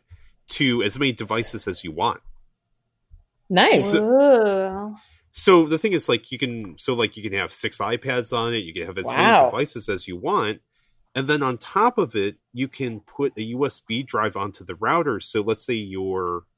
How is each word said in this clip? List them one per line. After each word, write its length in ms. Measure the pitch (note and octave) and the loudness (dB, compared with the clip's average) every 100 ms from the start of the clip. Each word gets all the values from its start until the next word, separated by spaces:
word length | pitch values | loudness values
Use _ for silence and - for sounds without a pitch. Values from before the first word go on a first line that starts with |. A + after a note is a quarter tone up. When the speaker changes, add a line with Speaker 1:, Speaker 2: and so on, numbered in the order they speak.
| _ - - _ - | _ -20 -20 _ -10
Speaker 1:
to 340 | - C#3 A#2+ | -2 0 2
as 160 | G#2 B2+ | 0 0
many 140 | C#3 | -2
devices 540 | A#2 G#2+ A2 A#2 A2 - | -2 -4 -4 -2 -4 -6
as 160 | F2 | -6
you 60 | E2+ | -8
want. 280 | D2+ A2 - - - _ _ _ _ _ _ _ - _ _ - | -4 -2 -4 -10 -20 _ _ _ _ _ _ _ -20 _ _ 0
Speaker 2:
Nice. 440 | F3+ D4 B3+ G3 | 4 6 6 4
Speaker 1:
So, 140 | G#3 G#3+ | 2 4
Speaker 3:
Ooh. 920 | C4 C#4+ B3 G#3+ G3 F#3+ F#3+ G#3 G#3+ _ _ _ | 6 8 6 4 0 -2 -6 -10 -12 _ _ _
Speaker 1:
so 360 | - - F3+ D#3 | 0 6 8 6
the 120 | D#3 | 2
thing 140 | G#3+ | 0
is, 160 | F3 - | 0 2
like, 200 | B2 - | 0 -2
you 60 | B2 | -6
can, 400 | C3 A#2 G#2 D#2 | -4 -4 -10 -8
so, 160 | - | -2
like, 220 | A#2+ G#2+ - | 0 0 -2
you 60 | |
can 100 | G#2 G2 | -6 -4
have 140 | F2 | -4
six 260 | - A2 - | -6 -6 -4
iPads 580 | G2+ A#2 C3 B2 A#2 A#2+ | -4 -4 -2 -4 -2 -2
on 160 | A#2 | -2
it, 60 | A#2 | -4
you 160 | E2+ | -6
can 100 | E2+ | -8
have 140 | E2+ F#2 | -8 -6
as 80 | G#2 | -4
Speaker 2:
Wow. 100 | B2+ | 2
Speaker 1:
many 340 | G3 G#3 B2+ | 6 6 6
devices 380 | G#2+ D3+ A#2+ G#2+ | 2 -4 -4 -6
as 180 | F#2+ - | -6 -6
you 100 | F2+ | -8
want, 440 | B2+ G3 G#2+ G2 _ _ _ _ _ | -4 -2 -2 -6 _ _ _ _ _
and 120 | C3 C3+ | -6 -2
then 160 | D3+ | 0
on 140 | C3+ B2 | 0 -4
top 400 | - G3 A#3 B3 | -4 0 2 2
of 180 | D#3 | 0
it, 220 | G#2+ G2 - _ | 0 -2 -4 _
you 160 | A#2+ C3 | -8 -6
can 320 | - C3 A2 | -6 -8 -8
put 320 | - - C#3+ A2 | -10 -4 -4 -4
a 40 | |
U 220 | A2 B2 | -6 -2
S 160 | C#3+ - | -4 -4
B 220 | - A2+ | -6 -6
drive 340 | C3+ A2+ G#2+ G2 | -2 -2 0 -2
onto 260 | G2+ - | -6 -8
the 100 | F#2+ | -14
router. 460 | F2 A2 E3 D3+ G2+ | -4 0 0 0 -4
So 200 | - A2 | -4 -2
let's 240 | G#2 A2 | -2 -2
say 100 | - | -4
your 720 | A#2 G2+ F#2+ F#2+ F#2 F2+ F2 - | -6 -6 -6 -4 -2 -2 -4 -8